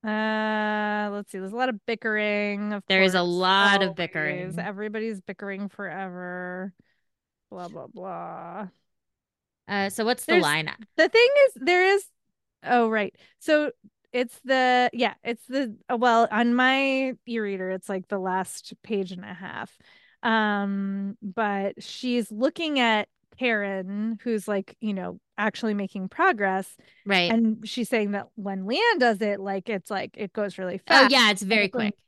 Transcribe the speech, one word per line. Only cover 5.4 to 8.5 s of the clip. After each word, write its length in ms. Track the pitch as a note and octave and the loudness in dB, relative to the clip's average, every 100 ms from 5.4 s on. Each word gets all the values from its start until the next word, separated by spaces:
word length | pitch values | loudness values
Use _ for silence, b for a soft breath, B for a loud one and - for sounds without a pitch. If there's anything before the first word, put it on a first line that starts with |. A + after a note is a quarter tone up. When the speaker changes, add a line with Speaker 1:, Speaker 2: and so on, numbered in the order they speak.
| G3+ G3 G3+ | -10 -8 -10
Speaker 1:
forever. 1040 | - G3 E3 F#3+ F3+ F3+ F3+ F3+ F3+ F#3+ - _ _ _ _ _ _ _ | -10 -10 -8 -10 -10 -10 -8 -8 -8 -10 -12 _ _ _ _ _ _ _
Blah, 160 | F#3+ F3 | -16 -14
blah, 200 | D#3+ B2+ | -14 -16
blah. 800 | - F#3 E3+ E3+ E3+ E3+ | -14 -12 -12 -12 -14 -14